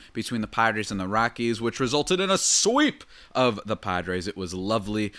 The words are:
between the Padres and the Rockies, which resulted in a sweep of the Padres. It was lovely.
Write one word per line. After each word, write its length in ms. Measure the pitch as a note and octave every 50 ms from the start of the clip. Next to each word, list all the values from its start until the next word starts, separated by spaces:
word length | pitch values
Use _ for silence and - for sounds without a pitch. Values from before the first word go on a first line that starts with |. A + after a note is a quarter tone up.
| - -
between 280 | - A2+ G#2 - B2 A2+
the 80 | G#2+ -
Padres 420 | - A#2 A2+ A2+ G#2 G#2+ G2+ -
and 80 | G#2 F#2+
the 80 | F#2
Rockies, 540 | F#2 G#2 A2 A#2 A#2+ - - A#2 A#2 A2+ G#2
which 180 | A#2 A#2 - -
resulted 400 | C3+ A#2 C#3 D3 D3 - F#3 F3+
in 100 | G3 F#3+
a 100 | F#3+ -
sweep 680 | - - - - - G#3 A#3+ C#4+ D4+ C4+ - - - - - - - - -
of 240 | B2+ B2+ B2 G#2 F#2+ -
the 120 | G#2 G#2+
Padres. 500 | - - F#2+ F#2 F2+ E2+ F#2 F2+ F#2 E2+
It 100 | G2+ -
was 160 | F#2+ F#2 E2+
lovely. 600 | F2+ F#2 F#2 G#2 A2 A2 F#2+ G#2 G#2+ G#2+ G#2+ G2 -